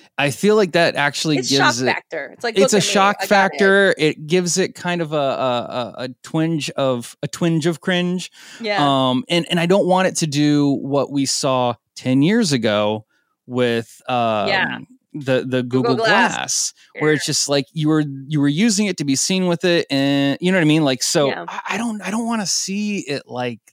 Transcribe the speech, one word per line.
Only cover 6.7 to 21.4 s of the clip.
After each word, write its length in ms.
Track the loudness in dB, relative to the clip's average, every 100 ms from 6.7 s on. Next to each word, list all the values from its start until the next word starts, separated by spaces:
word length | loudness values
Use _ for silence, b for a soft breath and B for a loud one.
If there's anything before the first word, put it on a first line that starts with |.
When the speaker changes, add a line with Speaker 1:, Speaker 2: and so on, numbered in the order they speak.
Speaker 1:
of, 460 | -2 -2 -2 -6 -10
a 60 | -10
twinge 380 | -4 0 0 0
of 140 | -2
cringe. 520 | -2 -2 -2 -4 -8 B B B
Speaker 2:
Yeah. 240 | -4 0 2 2 2
Speaker 1:
Um, 140 | 0 0
and, 180 | -2 -2
and 120 | -2
I 60 | 2
don't 200 | 2 4
want 220 | 2 2
it 80 | -2
to 100 | -2
do 440 | 0 2 2 2 0
what 300 | -2 -2 -2
we 120 | -2 -2
saw 480 | -2 0 0 0 -4 _ -8
ten 260 | 0 2
years 300 | 4 4 2
ago 540 | 0 2 2 0 -2 -8 _ _ _ -8
with, 540 | -2 0 0 -4 -12 -4
um, 400 | -2 0 0 0
Speaker 2:
Yeah. 300 | 0 -2 -6 -14 _ _
Speaker 1:
the, 320 | -8 -2 0 0
the 160 | -2
Speaker 2:
Google 280 | 0 0 2
Speaker 1:
Google 120 | 2 2
Speaker 2:
Glass. 280 | 2 2 0
Speaker 1:
Glass, 380 | -4 -4 -6 b b -4
where 120 | 0
it's 100 | 0 0
Speaker 2:
Yeah. 60 |
Speaker 1:
just 160 | -2 0
like 180 | -2 -2
you 160 | -2 2
were, 140 | 2 0 -6 -4
you 120 | 0
were 80 | 2
using 380 | 2 2 2 -2
it 100 | -2
to 60 |
be 100 | -2 0
seen 300 | 0 0 0
with 160 | 0
it, 220 | 2 2 0
and 480 | 0 2 2 0 0
you 100 | 2
know 60 | 4
what 40 |
I 40 | 4
mean? 180 | 4
Like, 180 | 2 0
so 220 | 0 0 0
Speaker 2:
Yeah. 160 | -2